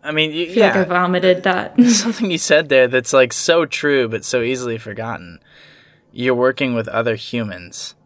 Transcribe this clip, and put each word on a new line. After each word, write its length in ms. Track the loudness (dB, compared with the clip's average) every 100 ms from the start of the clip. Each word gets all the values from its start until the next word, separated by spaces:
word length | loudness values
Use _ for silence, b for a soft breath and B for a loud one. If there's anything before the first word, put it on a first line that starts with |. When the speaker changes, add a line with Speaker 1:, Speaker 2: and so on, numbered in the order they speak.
Speaker 1:
I 100 | -4
mean, 200 | -2 -2
you, 120 | -2
Speaker 2:
I 40 | -2
feel 80 | 2
Speaker 1:
yeah. 80 | 2
Speaker 2:
like 80 | 2
I 80 |
vomited 580 | 0 0 0 2 2 2
that. 320 | 2 -2 -4 4
Speaker 1:
<laughs> 0 |
There's 240 | 4 4
something 300 | 0 -4 -2
you 80 | -2
said 300 | 2 2 4
there 200 | 4 4
that's, 240 | 2 2
like, 200 | 2 2
so 340 | 0 0 2 2
true, 420 | -2 0 2 0
but 160 | -4
so 160 | -4 -2
easily 360 | -2 -4 -6 -8
forgotten. 640 | -10 -10 -8 -10 -12 -20 b b b b b b b
You're 240 | -6 -2
working 400 | 2 2 2 -2
with 140 | -2 -2
other 260 | -2 -2
humans 800 | -4 -6 -6 -6 -8 -14 -14 -14 -16